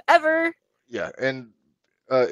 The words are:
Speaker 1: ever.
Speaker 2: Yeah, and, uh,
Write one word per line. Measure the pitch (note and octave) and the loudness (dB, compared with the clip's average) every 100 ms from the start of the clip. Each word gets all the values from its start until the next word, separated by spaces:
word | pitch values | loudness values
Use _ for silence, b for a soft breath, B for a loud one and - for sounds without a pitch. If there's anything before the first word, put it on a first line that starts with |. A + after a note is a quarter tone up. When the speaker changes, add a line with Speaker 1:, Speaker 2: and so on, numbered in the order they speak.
| - | 2
Speaker 1:
ever. | E4+ D#4 D#4+ E4 - _ _ _ | 2 4 0 -2 -6 _ _ _
Speaker 2:
Yeah, | A2+ D2+ - | -8 -8 -4
and, | C3 C3 A#2 _ _ _ _ _ - | -6 -6 -14 _ _ _ _ _ -2
uh, | C3 A#2+ | 0 0